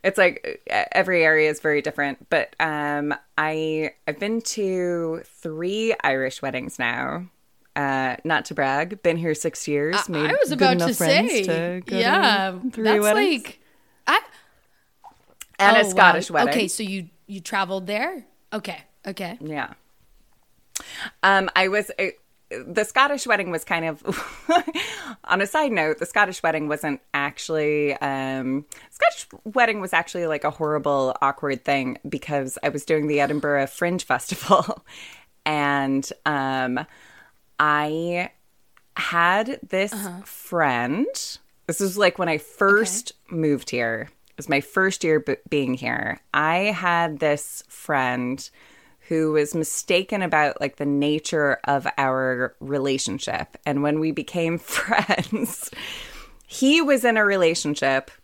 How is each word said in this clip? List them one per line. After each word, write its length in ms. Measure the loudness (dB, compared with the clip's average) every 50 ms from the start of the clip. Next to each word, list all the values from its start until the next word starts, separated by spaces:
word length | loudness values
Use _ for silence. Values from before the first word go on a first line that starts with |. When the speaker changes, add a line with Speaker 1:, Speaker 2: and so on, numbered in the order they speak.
| 0
Speaker 1:
it's 140 | 0 4
like, 440 | 4 4 4 4 0 -10 -10 -10 -10 _ -2
e-, 20 | -2 -2 -2 0
every 320 | 0 0 2 4 4 4 6
area 260 | 6 6 6 4 4
is 120 | 2 0
very 200 | 0 0 0 2
different. 480 | 0 -2 -4 -2 -4 -4 -4 _ -4 _
But, 240 | 0 0 0 -2 -2 _
um, 540 | -2 -2 0 -2 -2 -2 -2 -2 -2 -2 -4 -6 _ _ _
I, 540 | -4 -2 -2 -2 -2 -2 -2 -2 -2 -2 -4 -6 _ _
I've 120 | -8 -6 -4
been 220 | -4 -2 -2 -4
to 800 | -4 -6 -4 -2 -2 -2 0 0 0 -2 -2 -2 -2 -4 -4 -6 -10
three 720 | -14 _ _ -10 -10 -8 -4 -4 -4 -2 -2 0 -2 -2 0 0
Irish 380 | 0 0 0 0 -2 -4 -4
weddings 360 | -8 -6 -6 -6 -8 -8 -6
now. 500 | -4 -2 -2 -2 -2 -4 -4 -6 -8 -8 -12 _ _ _ _ _ _ _ _ _
Uh, 400 | -4 -2 0 0 0 -2 -2 -4 -4 -2
not 200 | 0 0 0 0
to 80 | -2 -2
brag, 480 | 0 0 2 2 0 0 -2 -6 0 _
been 120 | 0 0
here 180 | 2 0 -2 -2
six 360 | 0 -2 -4 -4 -4 -4 -2
years, 260 | 0 0 0 2 0
Speaker 2:
I, 160 | 0 -2 -2
Speaker 1:
made 180 | -2 -2 0 2
Speaker 2:
I 20 | 2
was 160 | 2 2 2
Speaker 1:
good 40 | 2
Speaker 2:
about 160 | 4 4 4 4
Speaker 1:
enough 160 | 4 2 0
Speaker 2:
to 60 | 2
Speaker 1:
friends 360 | 2 2 4 4 4 4 4
Speaker 2:
say, 120 | 2 0 2
Speaker 1:
to 380 | 0 0 0 -2 -2 -4 -6 -6
go 100 | -4 -2
to 60 | 0
Speaker 2:
yeah, 580 | 2 4 4 4 6 4 4 4 2 -2 -4 -4 -8 -8 -4
Speaker 1:
three 100 | 0 2
Speaker 2:
that's 200 | 4 4 4 6
Speaker 1:
weddings. 400 | 4 4 4 4 2 2 0 -4
Speaker 2:
like, 140 | -10 -18 _ _ _ _ _ _ _ _ _ _
I, 140 | 2 2 2 0 -2 -20 -20 _ _ _ _ _ _ _ _ _ _ _ _ _ -20 _ _ _ _ _ _ -20 _ _ 4
Speaker 1:
And 180 | 6 8 8
a 20 | 8
Speaker 2:
oh, 40 | 4
wow. 40 | 4
Speaker 1:
Scottish 400 | 6 8 8 8 8 6 0 0
wedding. 200 | 0 2 2 2
Speaker 2:
Okay, 180 | 2 0 0
so 160 | -2 -4 -6 -6
you, 240 | -6 -6 -8 -8 -12 _ _ _
you 120 | -16 -16 -14
traveled 480 | -10 -6 -4 -2 -2 -2 -4 -6 -4
there? 380 | -4 -4 -4 -4 -4 -6 -10 -14 _ _ _ _ _
Okay, 300 | -10 -10 -8 -8 -12 -12 -16 _ _ _ _
okay. 300 | -12 -10 -8 -10 -10 -10 -10
Speaker 1:
Yeah. 340 | -10 -8 -6 -6 -6 -8 -10 _ _ _ _ _ _ _ _ _ _ _ _ _ _ _ _ _ _ _ _ -14 -12 -12 -14 -12 -12 -12 -8 _ 4
Um, 260 | 4 6 4 2 2 2
I 140 | 2 2 2
was, 200 | 0 -2 -2 -4 -4
uh, 100 | -4 -4 -4 -4 _ _ _ _ _ _ _ -12 -12 -10
the 180 | -4 -2 -2 -2
Scottish 440 | 0 2 2 2 2 0 -4 0
wedding 240 | 0 0 0 0 -2
was 120 | -4 -6 -4
kind 220 | -2 -4 -2 -2
of, 180 | -4 -6 -6 -6
<laughs> 1200 | -6 -6 -6 -8 -12 -14 -14 -2 2 2 2 2 0 -6 -6 -6 -8 -10 -12 -12 -14 -16 _ -2
on 140 | -2 0 0
a 40 | 0
side 260 | 0 0 0 0 2
note, 280 | 2 0 0 0 0 -2
the 60 | -4
Scottish 360 | -2 2 2 2 2 0 -2
wedding 260 | -2 0 0 0 -2
wasn't 320 | -2 -4 -4 -2 -6 -6 -6 _ _ -4
actually, 800 | -4 -4 -4 -6 -8 -8 -4 -2 0 0 0 0 0 0 0 -2
um, 680 | -2 -2 -4 -2 -4 -4 -4 -4 -4 -4 -4 -4 -4 -6 _ -20 -20 -20 -20
Scottish 380 | -4 0 0 0 0 -2 -16 _ -18 -16 _
wedding 360 | -4 2 4 4 4 4 0
was 120 | -4 0 0
actually, 320 | 0 0 0 -4 -4 -2
like, 180 | -2 -2 0 -2
a 60 | -2
horrible, 680 | -2 0 -2 0 0 0 0 2 2 2 2 0 0 0
awkward 420 | 0 0 0 0 -2 -4 -4 -2 _
thing 360 | 0 0 0 0 -4 -6 -8 _ -8
because 480 | -8 -8 -6 -2 -2 -2 -2 -4 -8 -4 -4
I 60 | -4
was 160 | -4 -4 0
doing 220 | 0 2 2 2
the 120 | 2 2 2
Edinburgh 480 | 2 2 0 -2 0 0 2 0 0
Fringe 360 | -2 -2 -2 -2 -2 -2 -2 0
Festival 800 | -2 -2 -2 -2 -6 -8 -8 2 4 4 4 4 0 -6 -10 _ -20 -20 -20 -20 -20 -20
<laughs> 320 | -20 -20 _ _ _ _
and, 640 | -2 0 2 2 2 4 2 2 2 0 -2 -2 -4 -12 _ _
um, 600 | -2 -2 0 -2 -2 -2 -2 -2 -2 -2 -4 -6 -8 -16 -20 -20 -20 -20 -20 -20 _ _ _ _ _ _ 0
I 720 | 2 2 2 2 0 -2 -2 -4 -4 -4 -2 -4 -4 -6 _ _ _ _ _ _ _ _ _ _ _ _ _
had 640 | -8 -6 -2 2 4 4 4 4 2 0 -2 -6 -10 -8
this 260 | -4 -2 -2 -2 -2 -4
Speaker 2:
Uh-huh. 280 | -8 -8 -8 -10 -12 -16
Speaker 1:
friend. 840 | -16 -18 -20 -12 -4 0 2 2 2 2 2 0 0 0 0 -2 -2 -2 -8 -10 -10 -12 -16 _ _ _ _ _
This 120 | -6 -4 -2
was, 180 | -2 -2 2
like, 200 | 4 2 2 4
when 120 | 2 -2 0
I 80 | 0
first 760 | -2 -4 -10 -2 2 4 4 6 4 4 2 -2 -6 -8 -10 -16 _ _
Speaker 2:
Okay. 80 | _ -4
Speaker 1:
moved 340 | 0 2 2 2 0 -2 -4
here. 400 | -4 -2 -2 0 -2 -4 -6 -10 _ _ _ _
It 80 | _
was 120 | -16 -4 -2
my 120 | -2 -2
first 420 | -2 -2 0 2 2 2 0 0 2
year 160 | 4 4 4
b-, 160 | 2 0 -4 -4 _ -2
being 240 | -2 0 0 0 -2
here. 460 | -4 -4 -4 -4 -2 -4 -4 -6 -8 _ _ -2
I 220 | 0 2 2 2 2 0 0 -2
had 440 | -2 0 0 2 2 2 0 0 0
this 440 | 0 0 0 0 -4 -12 -14 -16 -16
friend 840 | _ -20 -18 -6 -2 0 0 2 0 0 -2 -2 -4 -6 -6 -10 -18 _ -20 -20 -20 -20 -20 _ _ _ _ _ -2
who 220 | 0 0 2 2 2
was 220 | 2 0 0 -2
mistaken 680 | -4 -4 -2 -4 -8 -2 0 0 0 2 0 -4 -4
about, 400 | -2 0 2 2 2 2 0 -2
like, 140 | -6 -6 -4
the 80 | _ -2
nature 760 | 0 0 0 2 0 0 -2 -2 -2 -2 0 2 2 0 -2 0
of 220 | 0 0 0 0 -4 -2
our 580 | 0 0 0 0 0 0 0 0 -2 -2 -4 -6 _
relationship. 1000 | -8 -4 -4 -2 0 0 -2 -2 -2 -4 -6 -6 -6 -6 -6 -6 -6 -8 -12 -10 _
And 160 | -4 -2 0 0
when 160 | 0 0 0
we 120 | 0 -2
became 460 | -2 -4 -8 -6 -4 -2 -2 -2 -2 -4
<laughs> 160 | -6 -6 -6
friends, 920 | -6 -2 2 2 2 2 2 0 -2 0 -4 -4 -4 -4 -4 -6 -10 -12 -14 -12 -14 -12 -12 -12 -12 -14 -16 -16 -18 -20 -20 -20 -20 _
he 340 | _ -4 0 4 4 4 4
was 220 | 4 4 2 4 4
in 140 | 2 4
a 80 | 4 4
relationship. 840 | 4 4 4 4 4 2 2 -2 -4 -2 0 0 2 2 0 -2 -4 -20 _